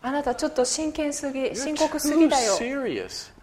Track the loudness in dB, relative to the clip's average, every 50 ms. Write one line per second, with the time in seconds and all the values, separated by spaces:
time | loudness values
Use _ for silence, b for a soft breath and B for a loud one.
0 | -4 -2 -2 -2 0 -2 -2 0 -2 -2 2 2 2 2 0 -2 -2 -4 -2 -2
1 | -2 -2 -2 -4 -6 -4 -4 -2 -4 -2 -4 -4 -4 -4 0 0 0 0 0 -2
2 | -2 2 6 6 6 6 6 4 4 4 2 2 0 -2 -4 -2 -2 -2 -2 -4
3 | -4 -6 -8 -12 -14 -14 -20 -16